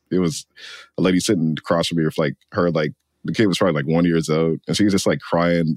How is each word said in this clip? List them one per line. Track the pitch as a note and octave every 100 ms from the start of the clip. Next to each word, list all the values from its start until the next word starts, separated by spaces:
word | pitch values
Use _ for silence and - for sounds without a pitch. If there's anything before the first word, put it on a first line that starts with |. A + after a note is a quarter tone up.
| _
it | F2+
was | F2 C#2+ - - - - - -
a |
lady | F#2 F#2
sitting | - G2 D#2+ D2+
across | - E2+ E2
from | E2+
me |
with, | D#2 -
like, | D2 - _
her, | - F2
like, | D#2 D2+ - _ _
the | -
kid | E2+ G#2
was | -
probably, | F#2+
like, | D2+ C#2
one | E2
years | F2 E2 D2+
old, | D#2 E2 D#2 -
and | E2+
she |
was | G#2
just, | F#2+ G2+
like, | D2+
crying | - E2+ F2 E2+ D#2+